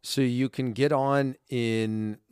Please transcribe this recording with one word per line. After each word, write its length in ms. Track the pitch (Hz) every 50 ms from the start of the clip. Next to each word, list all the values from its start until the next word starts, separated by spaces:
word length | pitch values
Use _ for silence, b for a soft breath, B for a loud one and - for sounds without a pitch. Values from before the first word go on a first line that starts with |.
| _
So 180 | - - -
you 300 | 135 127 120 123 131 131
can 220 | - - 131 127 110
get 200 | 107 135 147 151
on 440 | 135 135 139 139 143 139 135 127 - _ _
in, 680 | 135 123 117 113 113 113 110 110 110 110 107 107 107 - _ _